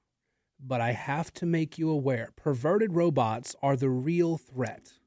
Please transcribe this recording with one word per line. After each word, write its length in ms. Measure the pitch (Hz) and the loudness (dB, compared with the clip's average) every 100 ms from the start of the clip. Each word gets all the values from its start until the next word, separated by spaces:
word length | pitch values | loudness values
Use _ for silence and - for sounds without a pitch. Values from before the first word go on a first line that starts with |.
| _ _ _ _ _ _ | _ _ _ _ _ _
But 220 | 131 127 | -4 -2
I 140 | 117 | 0
have 400 | 117 - 143 165 | -2 -4 -4 -6
to 120 | - 175 | -6 -2
make 320 | 170 156 - | 0 0 -2
you 120 | 160 | -2
aware, 420 | 156 135 123 113 - | 0 0 -2 -4 -6
perverted 580 | 156 131 143 202 220 170 | -2 0 2 2 2 2
robots 600 | 170 135 113 110 - - | 2 4 2 0 -6 -2
are 140 | 139 135 | 0 2
the 140 | 135 | 2
real 480 | 127 135 170 170 165 | 0 0 2 2 0
threat. 560 | - 127 113 - - - | -6 -4 -4 -6 -16 -20